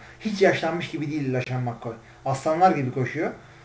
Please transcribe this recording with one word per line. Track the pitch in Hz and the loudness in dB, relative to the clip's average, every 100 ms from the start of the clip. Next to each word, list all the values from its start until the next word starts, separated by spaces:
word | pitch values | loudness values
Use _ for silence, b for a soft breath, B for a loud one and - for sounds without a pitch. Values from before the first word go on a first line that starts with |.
| B B | B B
Hiç | 220 196 | -6 4
yaşlanmış | 190 131 165 170 - | 4 4 0 -2 -4
gibi | 156 151 | -6 -4
değil | 151 135 | -4 -2
LaShawn | 127 127 127 123 | -2 -2 -4 -4
McCoy. | 117 123 110 B B 139 | -6 -10 -10 B B -4
Aslanlar | 131 156 160 185 | -2 0 6 6
gibi | 147 127 | 6 0
koşuyor. | 135 123 143 202 - B B | -2 -2 -2 -4 -6 B B